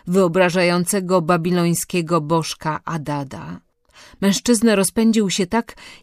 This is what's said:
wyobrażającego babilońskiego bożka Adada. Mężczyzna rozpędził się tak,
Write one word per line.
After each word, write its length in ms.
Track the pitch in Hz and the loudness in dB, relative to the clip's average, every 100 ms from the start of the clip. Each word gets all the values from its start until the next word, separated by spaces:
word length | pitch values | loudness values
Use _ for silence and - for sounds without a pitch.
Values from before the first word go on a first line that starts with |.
| - | -2
wyobrażającego 1120 | 185 175 175 180 185 175 175 175 202 180 185 | 2 2 4 2 4 2 2 0 -2 0 0
babilońskiego 1000 | 160 175 170 180 170 165 - 180 160 170 | 2 0 2 0 0 -2 -2 -4 0 -2
bożka 580 | 147 165 156 - 156 151 - | 0 -2 -2 -8 -6 -6 -8
Adada. 760 | 160 139 143 139 101 160 175 _ _ _ - - - | -8 -6 -6 -8 -12 -14 -16 _ _ _ -20 -20 -2
Mężczyzna 540 | 196 190 - 226 226 196 | -2 0 0 2 4 2
rozpędził 540 | 185 226 226 220 196 | 0 2 2 2 0
się 180 | - 180 | -2 -2
tak, 280 | 233 - - - - | -2 -4 -16 -20 -6